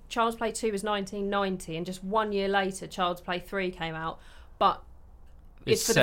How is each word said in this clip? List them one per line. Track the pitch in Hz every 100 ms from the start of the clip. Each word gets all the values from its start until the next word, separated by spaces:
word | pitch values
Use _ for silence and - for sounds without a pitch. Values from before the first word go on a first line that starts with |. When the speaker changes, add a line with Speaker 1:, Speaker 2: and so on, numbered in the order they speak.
| -
Speaker 1:
Child's | - 226 233
Play | 226
two | 226 226
was | 196
nineteen | 214 208 196 208 196
ninety, | 202 196 185 - 160
and | 180
just | 185
one | 190 220 214
year | 202 196
later, | 196 190 190 170
Child's | - 180 175
Play | - 180
three | 175 196 185
came | 180 165 160
out. | 165 - - - - -
But | 196 - - - - - - - - - -
Speaker 2:
It's | -
Speaker 1:
it's | -
for |
the | 214